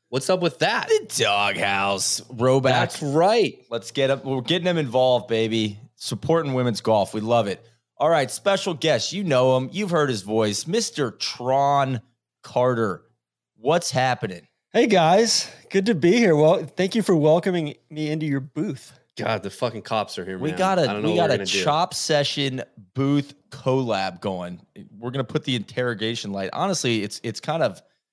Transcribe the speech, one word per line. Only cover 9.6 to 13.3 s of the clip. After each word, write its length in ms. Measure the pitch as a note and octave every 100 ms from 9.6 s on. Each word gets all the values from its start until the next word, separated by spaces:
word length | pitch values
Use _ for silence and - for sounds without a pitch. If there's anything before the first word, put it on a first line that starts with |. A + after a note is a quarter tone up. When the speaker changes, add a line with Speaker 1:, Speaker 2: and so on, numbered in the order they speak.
| C3
Speaker 2:
You've 180 | F3 G#3
heard 200 | E3+ C#3+
his 120 | A2+
voice. 460 | F#2+ A2 G#2+ G2+ -
Mister 420 | G#3 A3 - B2+
Tron 880 | - - - B2+ C3+ C#3 C#3+ C3+ B2 - _ _ _
Carter. 640 | - - B2+ A#2+ A2 E2+ _ _ _